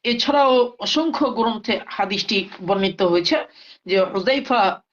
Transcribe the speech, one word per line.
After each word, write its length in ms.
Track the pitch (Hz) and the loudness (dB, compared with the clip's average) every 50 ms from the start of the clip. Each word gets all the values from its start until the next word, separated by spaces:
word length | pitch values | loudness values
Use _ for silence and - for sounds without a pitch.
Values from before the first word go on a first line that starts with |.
| - | -2
এছাড়াও 500 | 240 240 233 - 277 285 285 277 262 254 247 240 240 - - | -2 -2 0 0 2 4 4 4 6 4 4 2 2 -2 -8
অসংখ্য 480 | 202 - - 302 320 330 254 - 285 247 | -6 -2 -2 0 0 -2 0 0 -2 -2
গ্রন্থে 440 | - 226 226 226 226 208 - - 208 - - | 0 0 -2 -2 -2 -4 -4 -4 -4 -4 -4
হাদিসটি 520 | - - - 196 190 202 196 - - 214 196 185 - - - 185 | -10 -4 -4 -4 -2 -2 -6 -4 -2 -2 -2 -4 -4 -12 -10 -2
বর্ণিত 360 | 170 196 196 190 185 - - | -2 0 0 0 -2 0 0
হয়েছে 340 | 196 175 175 175 170 - 302 - - - _ - - - - _ _ | 0 2 2 2 2 0 0 -2 -2 -6 _ -20 -20 -20 -20 _ _
যে 100 | 180 185 190 185 | 0 2 2 2
হুযায়ফা 560 | 185 196 196 180 240 269 277 269 - 254 233 220 220 233 - _ _ | 2 -2 -2 0 0 0 0 0 0 2 2 2 2 0 -4 _ _